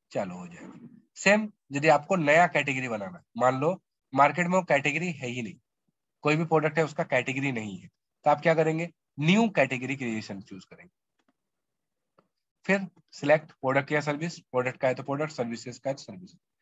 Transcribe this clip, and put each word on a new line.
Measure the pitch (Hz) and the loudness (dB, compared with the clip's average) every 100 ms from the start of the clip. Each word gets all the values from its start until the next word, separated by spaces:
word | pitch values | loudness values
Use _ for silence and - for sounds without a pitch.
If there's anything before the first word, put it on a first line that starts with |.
| _ | _
चालू | 135 95 | -8 -8
हो | 90 87 | -10 -16
जाएगा। | - - - - - _ - | -18 -20 -20 -20 -20 _ -2
Same, | 196 214 214 _ - | 4 4 2 _ -8
यदि | 139 156 | 0 4
आपको | 147 151 190 | 4 4 0
नया | 147 156 175 | 4 6 6
category | 151 143 131 127 | 2 -2 -2 -4
बनाना | 107 95 90 | -6 -8 -12
है, | _ 113 | _ 0
मान | 127 131 | 2 2
लो | 151 185 _ _ _ | 0 -2 _ _ _
market | 135 143 147 175 | 2 4 2 0
में | |
वो | 185 | 0
category | 180 143 147 156 180 | 2 2 2 -2 -4
है | 131 123 | -6 -8
ही | 123 | -8
नहीं, | 107 - _ _ _ _ _ _ | -10 -12 _ _ _ _ _ _
कोई | 151 | -2
भी | 156 | 0
product | 165 156 151 151 | 2 2 2 0
है | |
उसका | 147 156 | -2 -4
category | - 131 120 135 139 | -2 -2 -2 -4 -4
नहीं | 117 107 90 | -4 -8 -12
है, | - _ _ _ | -16 _ _ _
तो | 147 | 0
आप | 147 | 2
क्या | 165 | 2
करेंगे? | 160 160 160 170 _ _ - | 2 2 0 -6 _ _ -2
New | 151 208 226 | 2 4 4
category | 170 135 127 131 | 2 0 0 -6
creation | 135 123 110 110 98 | -6 -4 -6 -8 -12
choose | - 95 | -14 -18
करेंगे। | - - 87 _ _ _ _ _ _ _ _ _ _ _ _ _ _ _ _ _ | -20 -20 -20 _ _ _ _ _ _ _ _ _ _ _ _ _ _ _ _ _
फिर | - 196 190 _ _ | -2 -2 -2 _ _
select | - 143 151 156 | -4 2 2 0
product | _ 131 135 139 | _ -2 0 0
या | 151 | -2
service, | 147 147 170 - | -2 -4 -6 -10
product | _ 127 123 - | _ -4 -4 -2
का | 131 | -2
है | |
तो | 127 | -2
product, | 131 139 151 | -4 -4 -4
services | - 120 113 127 120 | -6 -8 -8 -12 -10
का | 135 | -8
है | |
तो | 139 | -8
services। | - 98 - _ _ _ | -10 -18 -20 _ _ _